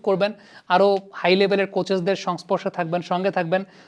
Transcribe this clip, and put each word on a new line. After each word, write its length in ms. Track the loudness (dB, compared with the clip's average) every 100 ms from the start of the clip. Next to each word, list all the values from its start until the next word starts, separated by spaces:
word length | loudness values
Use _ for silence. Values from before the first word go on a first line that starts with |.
করবেন, 300 | -2 0 -2 -4 -18 -16 0
আরও 140 | 4 4 2 -4
হাই 240 | -2 2 4
লেভেলের 300 | 4 2 0
কোচেসদের 500 | -2 -2 -2 -2 -2 -4
সংস্পর্শে 440 | -6 -2 -4 -2
থাকবেন, 300 | -6 -2 -2
সঙ্গে 280 | -2 -2 -2
থাকবেন, 320 | -2 0 -2 -2 -16